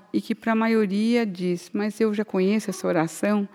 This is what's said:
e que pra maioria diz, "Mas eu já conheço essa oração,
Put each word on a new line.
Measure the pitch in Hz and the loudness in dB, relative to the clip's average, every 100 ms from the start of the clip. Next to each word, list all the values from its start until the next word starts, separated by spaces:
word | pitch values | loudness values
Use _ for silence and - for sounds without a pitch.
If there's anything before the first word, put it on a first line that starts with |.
| - | -4
e | 208 | -4
que | - 220 | -2 -4
pra | 226 | 0
maioria | 220 226 226 202 202 226 240 220 | 0 2 2 2 0 2 2 0
diz, | 180 180 175 - | -2 -2 -2 -4
"Mas | 208 208 - | -4 -4 0
eu | 220 | 0
já | 208 208 | 0 -2
conheço | 190 190 214 202 | 2 2 2 -2
essa | 185 180 | -4 0
oração, | 175 165 - 202 208 202 | 0 0 -2 0 0 -2